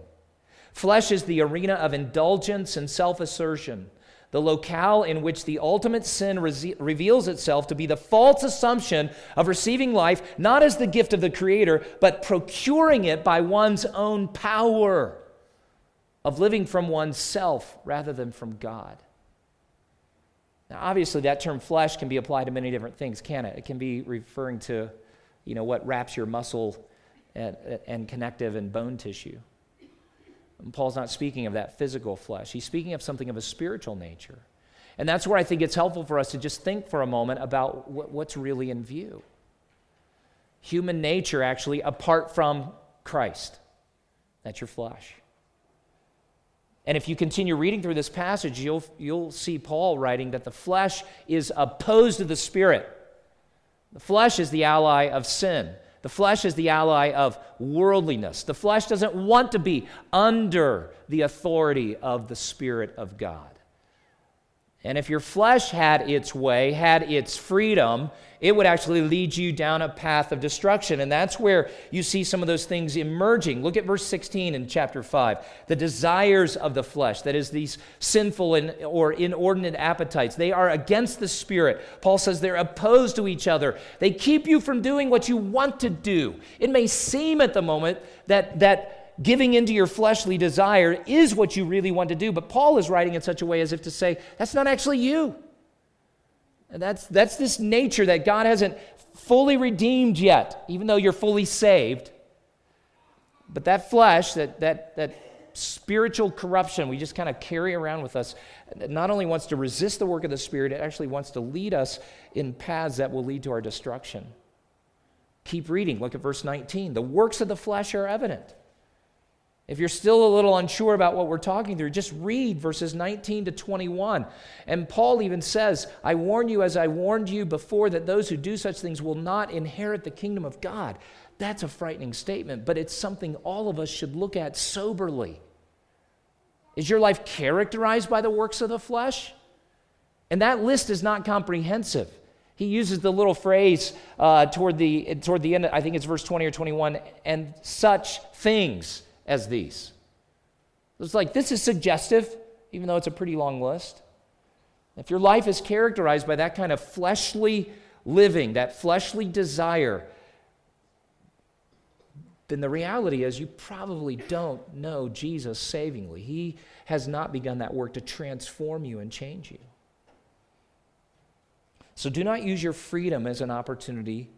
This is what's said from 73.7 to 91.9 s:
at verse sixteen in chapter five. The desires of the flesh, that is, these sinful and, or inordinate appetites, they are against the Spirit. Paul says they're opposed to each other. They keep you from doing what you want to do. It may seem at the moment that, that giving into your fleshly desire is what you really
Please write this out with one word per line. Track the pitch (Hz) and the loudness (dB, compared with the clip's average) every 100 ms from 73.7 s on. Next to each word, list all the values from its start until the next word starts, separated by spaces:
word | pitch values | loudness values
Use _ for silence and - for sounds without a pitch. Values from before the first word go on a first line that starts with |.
| 208 | -2
at | 185 | 0
verse | 196 | -2
sixteen | - 185 - 196 180 | -2 -6 -6 -4 -4
in | 139 123 | -4 -4
chapter | 165 135 135 | -2 -2 -4
five. | 110 143 120 101 - - - | -2 2 2 0 -8 -14 -4
The | 156 | -2
desires | 160 120 165 180 202 196 170 - | -2 0 0 4 4 4 4 0
of | 151 | -4
the | 131 | -4
flesh, | 127 147 127 101 | -6 -2 -2 -2
that | 147 | -2
is, | 147 135 | -2 -2
these | 151 147 - - - | -6 -8 -10 -18 -8
sinful | - 214 208 202 175 160 | 2 2 2 0 2 2
and, | 156 - | 0 -8
or | 156 165 156 | -2 2 2
inordinate | 160 175 170 180 190 180 | 2 -2 2 2 2 -2
appetites, | 156 156 170 151 151 120 156 | -2 -2 0 -2 0 0 0
they | 175 | 0
are | 185 180 | 4 4
against | 151 135 208 240 - | 2 2 2 2 -4
the | 196 | -6
Spirit. | - - 185 151 - - - | -6 -2 4 4 2 -6 -2
Paul | 190 190 | 2 4
says | 196 170 | 2 0
they're | 185 175 | 0 0
opposed | 170 - 214 247 240 - | -2 0 6 6 6 0
to | 196 | -2
each | 170 185 | 0 2
other. | 156 139 - - - | 2 2 -2 -10 0
They | 196 | 0
keep | - 277 302 311 | 2 4 4 6
you | 311 | 4
from | - 247 | 4 -2
doing | 254 285 269 | 0 0 4
what | 240 240 | 2 4
you | 240 | -2
want | 196 247 277 269 | 0 0 0 0
to | 240 | -4
do. | 160 208 175 120 - - - | -2 0 0 0 -6 -14 -2
It | 247 | 2
may | 262 226 | 4 2
seem | - - 269 311 311 | 0 -2 -2 0 4
at | 262 | 4
the | 202 | 4
moment | 170 151 165 175 - - - | 0 0 0 -4 -10 -10 2
that, | 196 190 160 | 2 2 4
that | 196 190 - - - - | 6 6 0 -16 -18 -4
giving | 147 254 254 | 2 4 6
into | 240 233 | 6 4
your | 214 185 | 4 2
fleshly | - 214 220 190 180 | 4 2 2 0 2
desire | 175 143 196 202 170 170 - | 2 4 6 8 6 2 2
is | 302 311 208 | 6 6 6
what | 202 196 | 2 2
you | |
really | 170 190 190 | 0 0 0